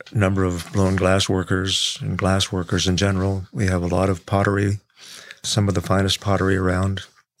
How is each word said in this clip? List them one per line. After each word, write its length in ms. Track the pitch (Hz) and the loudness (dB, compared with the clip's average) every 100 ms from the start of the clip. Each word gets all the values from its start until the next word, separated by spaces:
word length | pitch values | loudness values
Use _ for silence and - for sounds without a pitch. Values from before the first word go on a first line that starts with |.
| - | -6
number 300 | 104 95 95 | 0 2 2
of 260 | 92 87 - | 0 -2 -2
blown 240 | 101 95 95 | 0 2 4
glass 320 | 92 95 - | 2 2 2
workers 680 | 95 90 92 95 98 - - | 0 0 -2 0 -2 -4 -4
and 160 | 101 92 | -6 -2
glass 340 | 95 95 - | 0 2 0
workers 360 | 92 85 92 87 | -4 -2 -2 0
in 100 | 90 | 2
general. 480 | 101 95 95 98 92 | 2 0 0 -2 -6
We 140 | 135 95 | -4 0
have 140 | 90 | 0
a 40 | 87 | 0
lot 220 | 90 95 | 2 2
of 160 | 90 - | 0 -2
pottery, 540 | 98 101 101 98 101 - _ - - - - | 0 2 2 0 -2 -6 _ -20 -20 -20 -12
some 240 | - - 98 | -4 0 0
of 40 | |
the 80 | 92 | 0
finest 380 | - 95 98 - | 0 2 2 0
pottery 380 | 101 92 95 95 | 0 0 2 0
around. 440 | 92 90 98 98 - _ _ _ | 0 0 0 -4 -8 _ _ _